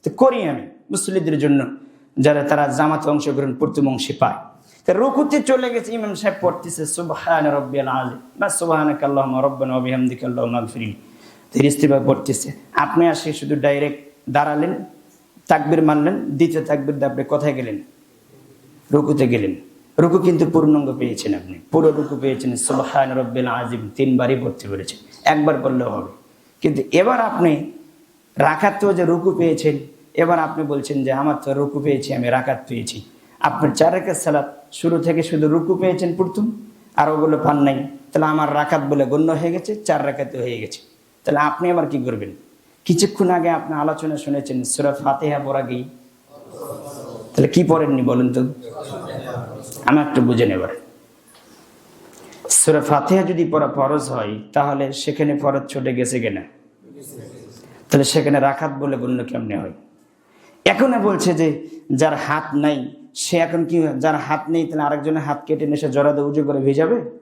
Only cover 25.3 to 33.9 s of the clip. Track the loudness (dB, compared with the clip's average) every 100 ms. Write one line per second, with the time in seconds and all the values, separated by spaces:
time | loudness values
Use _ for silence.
25.3 | 2 2 2 0 0 -2 -4 -8 -16 _
26.3 | _ _ _ -2 0 0 2 2 2 0
27.3 | 2 2 2 -4 -12 -20 _ _ _ _
28.3 | 2 2 4 0 2 0 2 2 2 2
29.3 | 2 2 2 0 -2 -6 -20 _ 0 2
30.3 | 2 0 -4 -4 -4 -2 -2 0 0 0
31.3 | -2 -2 -2 -2 -2 0 0 -2 -2 0
32.3 | 0 0 -4 -4 -8 -8 -12 -16 _ _
33.3 | _ -2 2 0 4 4